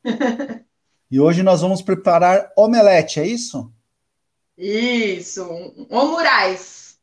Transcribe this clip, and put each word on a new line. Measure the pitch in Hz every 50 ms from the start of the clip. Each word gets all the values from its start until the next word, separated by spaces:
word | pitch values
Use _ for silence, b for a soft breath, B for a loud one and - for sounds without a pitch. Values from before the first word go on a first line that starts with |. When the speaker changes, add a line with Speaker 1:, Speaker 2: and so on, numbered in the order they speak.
| -
Speaker 1:
<laughs> | 240 226 - 285 240 226 - 277 - 226 - _ _ _ _ _ _ _ _ _ - 131
Speaker 2:
E | 135
hoje | 147 165 170 180 185
nós | 190 180 156
vamos | 175 185 190 180
preparar | - - 185 185 - 190 170 170 175 180 185 196 - - -
omelete, | - 214 220 240 233 208 202 190 165 156 - - 156
é | 156
isso? | 196 240 233 - - - 135 117 - _ _ _ _ _ _ _ _ _ _ _ _ _ _ _ _ _
Speaker 1:
Isso, | - 180 202 208 220 240 247 240 233 220 202 180 175 175 - - 190 180
um | 175 165 175 185 - _ - - -
omurais. | 196 247 285 320 330 339 330 285 254 214 196 185 185 180 - - - - - - _ _